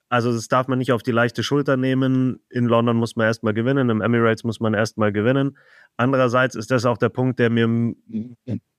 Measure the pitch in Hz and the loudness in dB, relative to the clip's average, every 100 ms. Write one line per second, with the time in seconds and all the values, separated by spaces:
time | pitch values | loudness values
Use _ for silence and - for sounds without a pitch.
0 | - 123 117 117 - 131 127 131 127 120 | -4 -2 0 -2 0 -2 0 -2 0 -2
1 | - 117 120 - 113 143 143 131 131 131 | 0 0 0 -2 -2 -2 0 0 0 0
2 | 131 131 131 - _ 123 120 117 120 117 | 0 2 0 -4 _ -2 2 2 2 0
3 | 113 - 110 113 110 104 117 139 123 107 | -2 0 0 0 -2 -2 0 0 0 0
4 | 101 117 117 110 117 107 113 107 110 - | 2 2 2 0 -4 -4 -2 0 -2 0
5 | 107 104 110 135 139 135 _ - _ - | 0 2 0 2 -2 -6 _ -20 _ -2
6 | 123 135 127 123 127 - 113 127 120 113 | 0 2 2 2 0 -2 -2 0 0 0
7 | 117 - 127 123 117 117 113 117 117 - | -2 0 -4 0 0 2 2 0 -2 -6
8 | _ 110 123 117 - 113 _ | _ -10 -10 -14 -10 -10 _